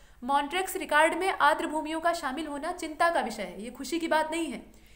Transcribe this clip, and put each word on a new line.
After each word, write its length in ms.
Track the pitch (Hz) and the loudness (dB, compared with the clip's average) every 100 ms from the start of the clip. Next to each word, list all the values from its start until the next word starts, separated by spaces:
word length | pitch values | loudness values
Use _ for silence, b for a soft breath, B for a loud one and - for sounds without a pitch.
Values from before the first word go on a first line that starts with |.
| b b | b b
Montreux 520 | 247 277 285 349 381 359 | 0 0 2 -2 -2 -4
record 380 | 302 302 320 339 | 2 6 6 4
में 140 | 381 | 0
आर्द्र 380 | - 285 311 320 | 4 4 4 0
भूमियों 320 | 302 302 320 | -4 -4 -2
का 120 | 330 | 0
शामिल 340 | 339 294 269 311 | 0 -2 -6 -6
होना 240 | 285 311 | -6 -6
चिंता 360 | 359 320 302 339 | -6 -8 0 2
का 120 | 330 | 2
विषय 220 | 226 220 | -2 -4
है, 200 | 185 175 | -8 -8
ये 80 | 226 | -12
खुशी 280 | - 269 330 | -10 -6 -4
की 80 | 330 | 2
बात 240 | 311 311 | 2 2
नहीं 140 | 330 320 | -2 -4
है 160 | 214 - b b | -6 -14 b b